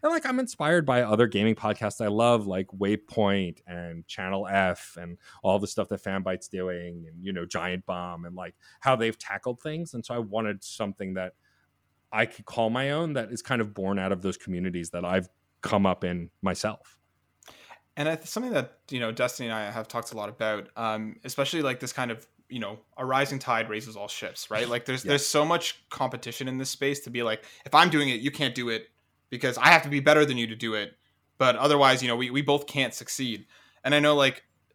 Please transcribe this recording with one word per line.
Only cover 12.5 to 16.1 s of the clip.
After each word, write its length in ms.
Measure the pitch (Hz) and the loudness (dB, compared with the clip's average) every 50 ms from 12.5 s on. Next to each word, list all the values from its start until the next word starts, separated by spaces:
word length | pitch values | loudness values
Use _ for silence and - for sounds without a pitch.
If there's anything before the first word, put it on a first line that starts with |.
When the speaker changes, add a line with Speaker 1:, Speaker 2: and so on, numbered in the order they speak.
| - - 113 110 | -2 0 0 2
Speaker 1:
my 200 | 117 127 135 139 143 | 2 0 0 0 0
own 200 | 151 170 160 147 | 0 -2 -2 -2
that 160 | 131 113 101 | -4 -4 -4
is 120 | 120 113 - | -8 -10 -4
kind 180 | - 131 120 | -2 0 0
of 140 | 110 104 101 | 0 -2 -2
born 240 | - 95 95 98 98 | -4 -2 0 0 0
out 120 | 95 95 98 | 0 0 0
of 100 | 90 90 | 0 0
those 160 | 95 90 - | -4 -4 -4
communities 520 | - - 92 87 90 92 87 90 85 82 | -6 -6 -4 -2 -2 -2 -4 -4 -6 -6
that 140 | - 87 87 | -6 -6 -4
I've 240 | 87 92 95 90 - _ _ _ _ _ _ | 0 0 0 0 -2 _ _ _ _ _ _
come 240 | - - 110 101 98 | -4 0 2 4 4
up 160 | 95 90 - - | 4 2 2 -2
in 280 | 90 | -4